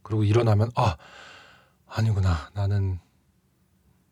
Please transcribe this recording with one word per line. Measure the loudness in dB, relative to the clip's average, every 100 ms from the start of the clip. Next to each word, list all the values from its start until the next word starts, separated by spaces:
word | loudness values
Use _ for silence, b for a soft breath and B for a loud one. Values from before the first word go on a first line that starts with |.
그리고 | -6 -2
일어나면 | 2 2 2 2 0
"아, | 0 -2 -2 B B B B B B B B -10
아니구나. | -2 0 0 0 0 -4
나는 | -6 -2 -2 -2 -6 -12 _ _ _ _ _ _ _ _ _ _